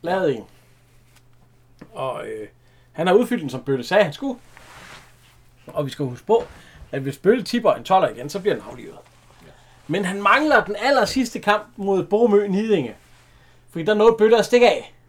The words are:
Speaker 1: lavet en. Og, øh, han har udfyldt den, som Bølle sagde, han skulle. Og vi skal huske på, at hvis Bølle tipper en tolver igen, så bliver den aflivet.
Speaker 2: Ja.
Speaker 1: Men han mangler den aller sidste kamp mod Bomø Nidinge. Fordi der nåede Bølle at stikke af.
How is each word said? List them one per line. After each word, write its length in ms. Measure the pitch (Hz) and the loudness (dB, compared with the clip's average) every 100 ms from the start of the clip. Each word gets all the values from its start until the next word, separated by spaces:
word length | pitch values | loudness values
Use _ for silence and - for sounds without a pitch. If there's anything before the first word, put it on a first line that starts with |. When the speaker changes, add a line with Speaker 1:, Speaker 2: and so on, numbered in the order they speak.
Speaker 1:
lavet 340 | 165 190 175 120 | -4 -2 -2 -4
en. 80 | 98 _ _ _ _ _ _ _ _ _ _ _ _ _ - | -8 _ _ _ _ _ _ _ _ _ _ _ _ _ -20
Og, 340 | - 131 120 110 | -12 -10 -8 -10
øh, 220 | 110 104 _ _ _ _ | -12 -14 _ _ _ _
han 140 | - 180 | -4 2
har 80 | |
udfyldt 280 | 196 247 233 | 2 2 -4
den, 80 | 147 | -6
som 120 | 127 | -8
Bølle 220 | 131 135 | -4 -4
sagde, 200 | 120 202 | 0 2
han 80 | 185 | 2
skulle. 260 | 147 277 254 - - - - - - - _ _ _ _ _ - | -2 -10 -10 -14 -20 -20 -20 -20 -20 -20 _ _ _ _ _ -12
Og 200 | - 143 | -8 -8
vi 40 | |
skal 140 | - | -6
huske 220 | 139 123 - | -8 -8 0
på, 180 | 233 - - - - - | 0 0 -16 -20 -20 -12
at 80 | 139 | -8
hvis 180 | 135 135 | -8 -2
Bølle 240 | 180 247 | 2 2
tipper 320 | 180 240 226 | 0 0 0
en 100 | - | 0
tolver 240 | 117 190 156 | 2 2 2
igen, 200 | 110 139 | -4 -12
så 100 | 202 | -6
bliver 140 | 190 | -4
den 100 | 127 - | -4 -6
aflivet. 260 | 123 101 - _ _ _ _ - | -18 -18 -20 _ _ _ _ -20
Speaker 2:
Ja. 40 | - _ _ - | -20 _ _ -6
Speaker 1:
Men 180 | 170 | -4
han 180 | 185 202 | -4 -2
mangler 420 | 202 247 302 254 | 2 2 4 2
den 120 | 190 208 | 2 -4
aller 260 | 240 277 | 0 2
sidste 360 | 208 262 233 214 | 0 -2 -4 -4
kamp 220 | - 208 - - | -2 -2 -4 -10
mod 280 | 196 190 | -2 -2
Bomø 420 | - 208 233 202 202 | 0 2 4 4 2
Nidinge. 460 | 190 220 196 123 - _ _ _ _ _ _ _ | -2 0 0 -2 -10 _ _ _ _ _ _ _
Fordi 140 | 170 | -8
der 100 | 165 | -2
nåede 200 | 208 220 226 | 4 4 4
Bølle 200 | 214 226 | 4 4
at 60 | |
stikke 240 | 202 247 240 | 4 4 4
af. 240 | 143 - _ | 2 -8 _